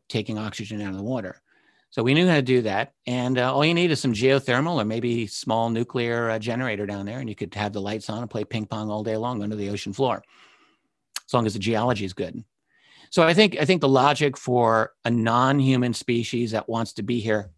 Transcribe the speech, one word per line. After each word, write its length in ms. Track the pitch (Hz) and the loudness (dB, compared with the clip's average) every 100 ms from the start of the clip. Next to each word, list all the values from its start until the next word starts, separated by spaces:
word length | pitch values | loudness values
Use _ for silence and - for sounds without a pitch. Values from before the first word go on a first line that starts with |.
| - | -6
taking 280 | 113 104 107 | -6 -4 -6
oxygen 440 | 107 - 107 104 | -6 -8 -10 -8
out 100 | 101 | -8
of 60 | 95 | -8
the 60 | |
water. 380 | 107 127 92 - _ _ _ _ _ | -6 -6 -8 -14 _ _ _ _ _
So 120 | - | -2
we 100 | 120 | 2
knew 140 | 151 180 | 4 4
how 80 | 151 | 4
to 60 | |
do 200 | 127 127 | 4 2
that. 320 | 107 98 - _ 123 | 2 -2 -4 _ -6
And, 300 | 123 123 127 | -2 0 0
uh, 160 | 127 | 0
all 120 | 135 156 | 2 2
you 80 | |
need 180 | 170 175 | 2 2
is 80 | 143 | 2
some 140 | 131 | 0
geothermal 680 | 104 131 139 - 123 165 156 | 2 4 4 2 0 2 0
or 40 | 107 | -2
maybe 420 | 113 120 120 104 | -2 -2 -2 -4
small 420 | - - 113 117 | -6 -2 0 0
nuclear, 600 | 113 123 127 117 117 117 | -2 -2 -2 -2 -2 -2
uh, 100 | 113 | -2
generator 460 | 113 117 127 104 101 | -4 -4 -4 -4 -6
down 200 | 101 101 | -6 -8
there, 140 | 127 | -8
and 80 | 117 | -10
you 80 | 101 | -8
could 180 | 92 104 | -8 -4
have 180 | 104 | -4
the 80 | 101 | -4
lights 280 | 101 110 - | -6 -6 -6
on 120 | 110 | -8
and 80 | 120 | -6
play 140 | 110 | -6
ping 220 | 104 113 104 | -4 -6 -6
pong 260 | 107 110 | -6 -6
all 120 | 107 | -4
day 140 | 110 110 | -4 -4
long 260 | 120 113 | -4 -4
under 120 | 104 107 | -6 -6
the 140 | 101 | -6
ocean 220 | 104 104 | -6 -8
floor, 320 | 95 131 101 - _ - _ _ _ _ _ _ - - | -2 0 -2 -8 _ -20 _ _ _ _ _ _ -18 -2
as 80 | |
long 120 | 123 110 | 0 2
as 80 | |
the 60 | 104 | 0
geology 460 | 101 107 120 107 95 | 0 2 2 0 -4
is 80 | |
good. 300 | - 87 - - _ _ _ _ - - | -6 -8 -8 -16 _ _ _ _ -20 -2
So 140 | 180 | 4
I 100 | 165 | 6
think, 240 | 170 208 - | 6 4 4
I 60 | 151 | 2
think 160 | 180 | 4
the 80 | 143 | 4
logic 480 | 135 143 139 143 135 | 6 4 4 0 -2
for 560 | - 123 113 110 - _ | -2 2 4 4 0 _
a 60 | 120 | -2
non-human 840 | 120 113 120 131 143 131 127 123 113 | 0 2 4 4 4 4 2 0 -2
species 560 | - 120 113 120 117 | -2 -2 -2 -4 -2
that 180 | 107 - | -2 -2
wants 240 | 113 113 | -4 -4
to 100 | - | -6
be 160 | 104 120 | -4 -2
here 300 | 110 107 101 | 0 0 -2